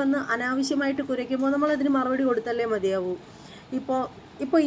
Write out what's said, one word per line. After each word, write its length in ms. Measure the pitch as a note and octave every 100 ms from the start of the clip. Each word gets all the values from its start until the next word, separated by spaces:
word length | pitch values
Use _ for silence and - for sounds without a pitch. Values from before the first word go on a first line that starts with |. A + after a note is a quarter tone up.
വന്ന് 180 | C#4 C#4 - A#3
അനാവശ്യമായിട്ട് 680 | B3 C4 C4+ C#4+ C#4 C4+ C4+
കുരയ്ക്കുമ്പോൾ 420 | B3 B3 C4 C4+ C#4+
നമ്മൾ 160 | D4+ D4
അതിന് 140 | C#4+ C4+
മറുപടി 280 | C4 C4 C4
കൊടുത്തല്ലേ 400 | A#3 A#3+ A#3+ A#3 G#3+
മതിയാവൂ. 400 | F#3+ F#3+ F3+ F3+ - - - - - B3+
ഇപ്പോൾ, 220 | C4 C4 B3+ - - -
ഇപ്പോൾ 160 | C4+ E4